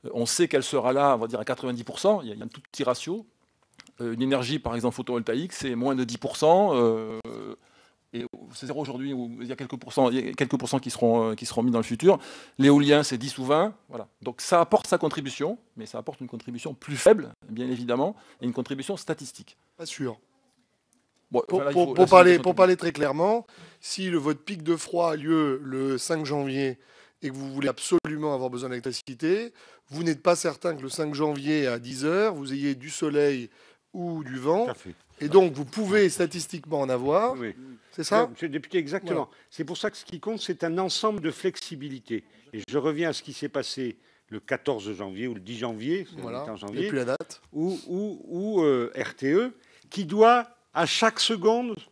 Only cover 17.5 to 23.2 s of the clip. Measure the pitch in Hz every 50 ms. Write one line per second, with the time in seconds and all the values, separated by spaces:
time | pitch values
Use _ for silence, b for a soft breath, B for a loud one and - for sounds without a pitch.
17.5 | 110 113 123 127 127 120 120 120 120 127 143 190 214 b b b b b 123 123
18.5 | 113 135 120 - 139 135 131 - 202 - - - 160 - 143 - - - 151 -
19.5 | - _ _ _ _ - 165 160 - - 143 123 107 _ _ _ _ _ _ _
20.5 | _ _ _ _ _ _ _ _ _ _ _ _ _ _ _ _ - 123 - -
21.5 | 180 190 139 143 143 175 175 143 123 - 185 - 190 180 180 180 175 165 127 185
22.5 | 175 - 185 185 185 180 170 170 139 143 147 139 135 151